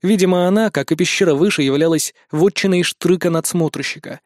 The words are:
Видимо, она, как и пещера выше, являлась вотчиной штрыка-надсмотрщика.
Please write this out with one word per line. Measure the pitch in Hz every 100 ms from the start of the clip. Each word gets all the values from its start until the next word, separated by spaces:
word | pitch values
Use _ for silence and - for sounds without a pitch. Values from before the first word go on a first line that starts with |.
Видимо, | 180 208 185 180 180
она, | 202 220
как | - 139
и | 156
пещера | 180 - 190 143
выше, | 196 175
являлась | 135 139 165 160 - _ _
вотчиной | 151 190 - 196 180
штрыка-надсмотрщика. | 170 - 170 180 175 165 - 175 156 - 135 - - -